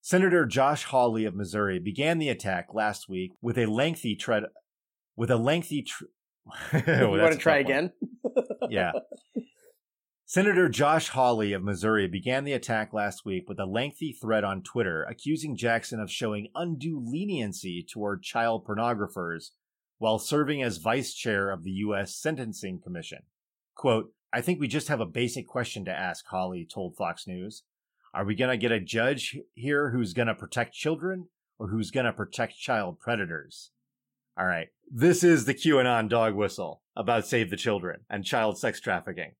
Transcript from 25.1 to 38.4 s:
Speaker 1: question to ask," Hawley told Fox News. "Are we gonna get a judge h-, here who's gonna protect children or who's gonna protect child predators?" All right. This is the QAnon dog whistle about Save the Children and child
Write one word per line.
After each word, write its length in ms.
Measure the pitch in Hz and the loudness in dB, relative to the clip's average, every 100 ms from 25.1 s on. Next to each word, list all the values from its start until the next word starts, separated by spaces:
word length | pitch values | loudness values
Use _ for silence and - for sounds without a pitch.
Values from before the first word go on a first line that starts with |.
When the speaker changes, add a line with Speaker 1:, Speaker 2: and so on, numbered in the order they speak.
| 80 120 120 107 | -2 -2 -2 -6
Speaker 1:
question 380 | 131 120 - | -6 -4 -6
to 80 | 92 | -6
ask," 320 | 90 92 85 - | -4 -4 -6 -6
Hawley 380 | 92 92 90 | -4 -4 -6
told 320 | 85 - 90 85 | -10 -10 -10 -6
Fox 300 | 90 85 - | -6 -6 -10
News. 380 | 90 92 110 _ _ _ _ _ | -10 -10 -14 _ _ _ _ _
"Are 100 | - | -4
we 100 | 101 | -2
gonna 220 | 101 127 127 | 0 2 2
get 160 | 117 | 2
a 80 | 113 | 0
judge 540 | 87 113 123 139 - | 0 0 0 0 -4
h-, 80 | 127 - | -10 -16
here 380 | - 123 143 147 | -10 -2 0 0
who's 240 | 120 113 | 0 -2
gonna 200 | 87 117 | 0 0
protect 380 | 107 104 - 117 | -2 -4 -4 -4
children 560 | - 156 156 175 185 175 _ _ _ | -2 -4 -2 -4 -6 -10 _ _ _
or 100 | 107 | -4
who's 220 | 107 101 | -2 -2
gonna 220 | 135 123 | 0 0
protect 440 | 104 101 - 113 - | -2 -6 -4 -4 -4
child 420 | - 117 98 85 | -2 0 0 -6
predators?" 720 | - 113 95 82 71 - - _ _ _ _ _ _ - | -4 -2 -2 -6 -10 -18 -20 _ _ _ _ _ _ -4
All 80 | 92 | -2
right. 220 | 85 82 _ - | 0 -4 _ -14
This 320 | 120 156 180 | 2 4 6
is 220 | 175 160 | 8 6
the 100 | 113 | 4
QAnon 540 | 131 160 143 127 120 107 | 0 4 6 6 4 4
dog 260 | 117 113 | 4 4
whistle 480 | 101 104 - 87 - _ - | 4 0 -2 -8 -10 _ -6
about 300 | 104 117 104 | 0 0 2
Save 240 | 123 104 | 0 0
the 60 | 95 | -2
Children 440 | 120 101 90 82 _ | 0 0 -2 -8 _
and 160 | 104 | -8
child 340 | 95 127 | -2 0